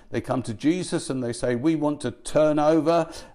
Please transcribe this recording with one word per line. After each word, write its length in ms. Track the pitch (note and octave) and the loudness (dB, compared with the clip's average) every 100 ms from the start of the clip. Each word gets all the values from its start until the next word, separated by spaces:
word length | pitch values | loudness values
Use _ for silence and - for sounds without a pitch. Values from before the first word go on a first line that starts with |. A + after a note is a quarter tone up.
| - | -8
They 100 | A#2 | -6
come 220 | - C3 | -4 -4
to 100 | A2+ | -4
Jesus 560 | G#2 C#3+ F3+ E3 E3+ - | -2 0 0 0 -4 -4
and 140 | C3 | -4
they 100 | A#2+ | -4
say, 220 | A#2+ B2 | -4 -2
"We 220 | A#2+ D3 D#3+ | 0 0 0
want 240 | D3 D3 | 0 -2
to 100 | B2 | -6
turn 480 | - - D3 D#3 D3+ | -8 -2 2 2 4
over, 500 | D3+ D#3+ D3+ E3+ D#3+ - - | 4 4 4 2 0 -6 -18